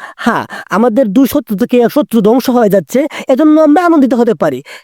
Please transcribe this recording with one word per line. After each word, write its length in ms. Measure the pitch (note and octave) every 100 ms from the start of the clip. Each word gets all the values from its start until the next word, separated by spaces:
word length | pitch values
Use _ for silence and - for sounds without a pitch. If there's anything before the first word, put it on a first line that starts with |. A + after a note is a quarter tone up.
| - -
হ্যাঁ, 300 | - F3+ G#2+ - -
আমাদের 380 | F#3 B3 A3 A#3+
দুই 180 | F#3+ C4+
শত্রু 300 | C#4+ - G3
থেকে 240 | A#3+ B3
এক 100 | A#3
শত্রু 300 | D4 - A3+
ধ্বংস 300 | G3+ B3+ B3
হয়ে 180 | B3 G#3+
যাচ্ছে, 380 | G3 D3 B3 D4+ - -
এজন্য 320 | C4 D#4 D4+
আমরা 240 | D#4 D4+
আনন্দিত 300 | F4 D#4+ B3+
হতে 200 | A#3 A#3
পারি। 280 | E3+ E3+ B2+ - -